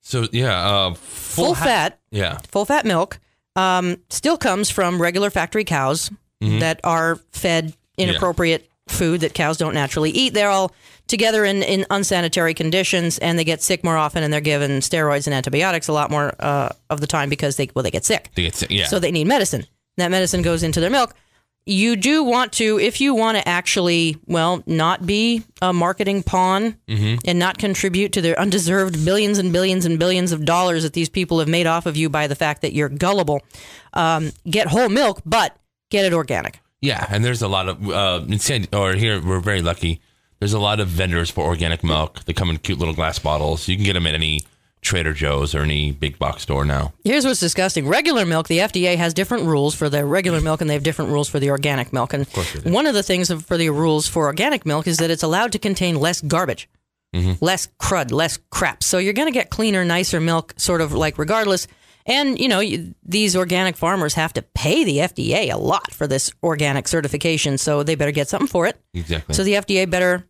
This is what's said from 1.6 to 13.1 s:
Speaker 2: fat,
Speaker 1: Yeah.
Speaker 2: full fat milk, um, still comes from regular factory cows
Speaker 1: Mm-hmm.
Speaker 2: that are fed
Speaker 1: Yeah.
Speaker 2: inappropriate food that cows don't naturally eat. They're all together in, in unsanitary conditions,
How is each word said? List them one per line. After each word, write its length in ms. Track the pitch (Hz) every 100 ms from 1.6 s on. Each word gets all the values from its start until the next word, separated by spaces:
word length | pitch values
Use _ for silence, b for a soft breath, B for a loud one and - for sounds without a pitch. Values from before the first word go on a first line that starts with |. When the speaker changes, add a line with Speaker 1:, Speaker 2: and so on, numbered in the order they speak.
| 170
Speaker 2:
fat, 340 | 220 156 - _
Speaker 1:
Yeah. 260 | 107 92 - -
Speaker 2:
full 160 | 196 208
fat 200 | 285 -
milk, 340 | 175 190 - _ _ _ -
um, 420 | 185 185 180 175 _
still 280 | - 285 330
comes 320 | 262 185 208
from 320 | - 180 180
regular 280 | 170 175 202
factory 340 | 196 170 220
cows 460 | 214 156 135 160 - 202 _ _
Speaker 1:
Mm-hmm. 180 | 107 107
Speaker 2:
that 200 | 165 160 -
are 340 | 165 160 165 _
fed 400 | - 185 165 160 - _ -
Speaker 1:
Yeah. 100 | 185
Speaker 2:
inappropriate 600 | 165 185 165 170 160 _ _ _
food 320 | - 170 170
that 120 | 156
cows 240 | - 156 160
don't 160 | 156
naturally 360 | 151 139 - 156
eat. 240 | 185 262
They're 160 | 208 208
all 220 | 196 185 B B B B
together 380 | 220 226 220
in, 180 | 208 196
in 220 | - 190 190
unsanitary 640 | 196 196 185 170 185 165
conditions, 640 | 165 160 180 185 185 170